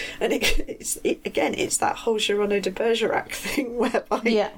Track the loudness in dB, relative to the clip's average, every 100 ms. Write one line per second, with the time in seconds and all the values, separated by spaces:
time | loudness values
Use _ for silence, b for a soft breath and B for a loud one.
0 | B B 0 2 4 2 2 -6 -8 -4
1 | -2 -2 -2 0 0 0 0 0 0 0
2 | 0 0 2 2 2 2 0 0 0 2
3 | 2 0 -2 -8 -4 -2 -2 0 0 0
4 | 0 0 2 2 2